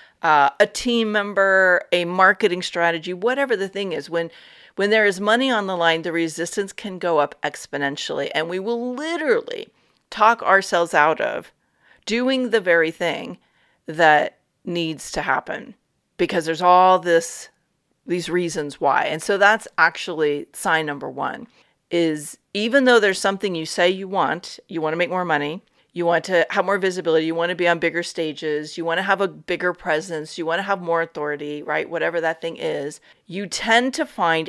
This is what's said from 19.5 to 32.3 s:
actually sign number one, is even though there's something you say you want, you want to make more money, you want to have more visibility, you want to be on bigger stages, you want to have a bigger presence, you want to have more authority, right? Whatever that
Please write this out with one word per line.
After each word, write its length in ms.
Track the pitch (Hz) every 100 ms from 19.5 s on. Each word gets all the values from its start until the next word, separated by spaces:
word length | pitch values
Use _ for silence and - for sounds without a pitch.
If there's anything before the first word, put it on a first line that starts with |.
| 220 - -
actually 680 | 165 - - 160 151 147 -
sign 340 | - 196 160 151
number 240 | 143 139
one, 380 | 135 143 - - _ _ _ _
is 480 | 170 165 151 147 - _
even 300 | 202 220 269
though 160 | 254 233
there's 180 | 202 185
something 360 | 202 196 202
you 120 | 170 160
say 240 | - 180
you 160 | 190 190
want, 540 | 190 147 165 - - _
you 120 | 165
want 120 | 156
to 60 | 165
make 120 | 175
more 140 | 180
money, 380 | 175 151 147 180 - _ _
you 120 | 175 170
want 180 | 170
to 220 | 175 180 -
have 160 | 202
more 140 | 185 196
visibility, 480 | 190 180 165 160 160
you 80 |
want 160 | 165 170
to 40 |
be 140 | 175 175
on 100 | 170
bigger 240 | 170 165
stages, 760 | 170 - 160 147 156 151 151 175
you 60 |
want 140 | 165 170
to 40 |
have 180 | 196 196
a 80 | 196
bigger 460 | 156 - 175 180
presence, 640 | 170 185 156 190 160 156 -
you 80 | 160
want 120 | 170
to 40 |
have 180 | 196 196
more 220 | 175 165
authority, 600 | 165 - 147 147 147 147
right? 260 | 147 156 156
Whatever 320 | 165 160 165
that 200 | 160